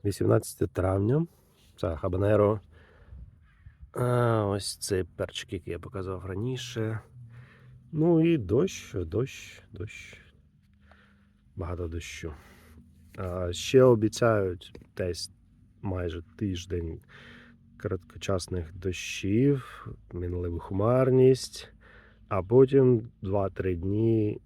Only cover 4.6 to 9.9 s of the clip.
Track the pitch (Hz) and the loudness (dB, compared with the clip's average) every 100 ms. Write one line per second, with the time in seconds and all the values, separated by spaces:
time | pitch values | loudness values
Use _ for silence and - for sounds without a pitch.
4.6 | - - - 95 90 - 92 - - 92 | -4 -10 -4 -2 -4 -6 -8 -8 -10 -10
5.6 | - 85 - 98 92 92 92 95 120 127 | -8 -12 -10 -10 -8 -8 -8 -6 -6 -6
6.6 | - 113 110 110 - - - - - - | -8 -6 -6 -6 -12 -20 -20 -20 -20 -20
7.6 | - - - 151 165 165 165 156 92 113 | -20 -20 -10 0 4 4 4 2 2 2
8.6 | 185 - - - 80 90 135 - - - | 2 -4 -10 -8 -4 -2 -4 -8 -18 -20
9.6 | - - 107 | -20 -12 -12